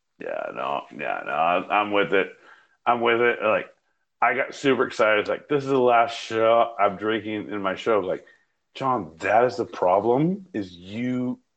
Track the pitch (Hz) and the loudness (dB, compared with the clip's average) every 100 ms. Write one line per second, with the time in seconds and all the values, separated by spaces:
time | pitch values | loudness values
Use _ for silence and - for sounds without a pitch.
0 | _ - 50 50 50 53 67 69 - 57 | _ -14 -10 -8 -8 -8 -6 -6 -8 -10
1 | 64 50 50 71 82 90 - 101 104 101 | -8 -6 -6 -2 0 0 0 -2 0 0
2 | 82 98 90 - - - _ _ 120 120 | 0 0 -2 -8 -20 -20 _ _ -2 0
3 | 117 117 120 - 110 95 - _ _ _ | 2 2 2 2 0 0 -2 _ _ _
4 | _ - 135 127 - - 139 123 - - | _ -2 0 0 -4 -2 2 2 0 2
5 | 107 107 101 98 - 143 135 135 123 117 | 2 2 0 -4 -2 -2 0 2 4 4
6 | 117 - - 113 113 117 - - 101 92 | 2 -2 -6 2 4 4 2 2 0 0
7 | 107 110 104 107 87 104 95 90 120 104 | -2 -2 -4 -8 -6 -6 -4 -2 0 0
8 | 90 76 - _ _ _ _ - 135 123 | 0 -6 -10 _ _ _ _ -6 -2 -2
9 | 82 - 95 110 123 120 104 - 90 98 | -6 -6 2 4 4 0 -6 -2 2 4
10 | 110 127 165 202 - 110 95 85 92 107 | 4 2 2 -2 -6 -8 -8 -12 -12 -8
11 | 123 127 123 123 _ | -4 -4 -4 -6 _